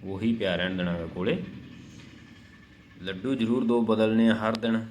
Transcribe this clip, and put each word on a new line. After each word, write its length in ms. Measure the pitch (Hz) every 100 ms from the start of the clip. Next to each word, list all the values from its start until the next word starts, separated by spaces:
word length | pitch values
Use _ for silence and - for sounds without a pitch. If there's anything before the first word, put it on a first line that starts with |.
ਉਹੀ 320 | 95 98 113 117
ਪਿਆ 200 | 101 87
ਰਹਿਣ 220 | 92 92
ਦੇਣਾ 220 | 90 87
ਗਾ 60 | 82
ਕੋਲੇ। 380 | 90 95 170 - - - - - - - - - - - - - - - -
ਲੱਡੂ 340 | 92 92 123 131
ਜ਼ਰੂਰ 280 | 113 123
ਦੋ 180 | 120 120
ਬਦਲਣੇ 480 | 113 110 110 110 113
ਆ 60 | 107
ਹਰ 220 | 110 113
ਦਿਨ 280 | 113 113 113